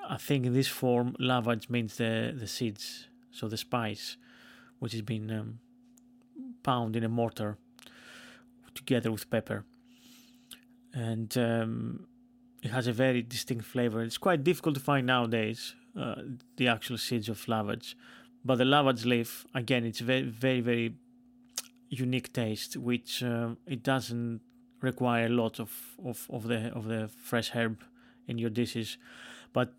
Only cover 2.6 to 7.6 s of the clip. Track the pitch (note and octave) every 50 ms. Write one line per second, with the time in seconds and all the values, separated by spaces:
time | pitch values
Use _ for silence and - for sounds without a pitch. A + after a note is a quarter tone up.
2.6 | B2+ A2+ G2+ - - - - - - - - _ _ _ - - C3 G#2+ A2 G#2+
3.6 | - - - A#2+ A2+ G#2+ G2+ - - - - - _ - - - - - - -
4.6 | - - - - A#2+ A#2 A2+ A2+ G#2+ A#2+ A#2 A2 G#2+ G#2+ A2 A2 A2 A2 A2+ A#2
5.6 | _ _ _ _ _ - - - _ - - - _ _ - D#4 C4 B3+ - -
6.6 | - C#3+ B2+ B2 A#2 A2 A2 A#2 A2+ A2+ A#2 A#2+ A#2 A2+ - - A2 G#2 G#2+ -